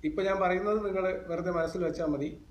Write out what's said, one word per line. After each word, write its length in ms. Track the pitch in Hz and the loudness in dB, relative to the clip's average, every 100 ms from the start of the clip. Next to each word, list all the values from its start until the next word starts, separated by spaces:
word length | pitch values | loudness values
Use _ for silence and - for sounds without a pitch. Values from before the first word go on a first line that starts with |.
ഇപ്പൊ 200 | 156 151 | -4 0
ഞാൻ 140 | 196 190 | 2 4
പറയുന്നത് 440 | 185 185 208 214 202 | 4 2 2 0 0
നിങ്ങൾ 380 | 190 185 - 175 | 0 0 -2 -4
വെറുതെ 240 | 170 175 | -4 0
മനസ്സിൽ 320 | 170 165 185 | 0 0 0
വെച്ചാൽ 220 | 165 - 160 | -2 0 0
മതി. 360 | 143 147 - - | 0 -2 -6 -6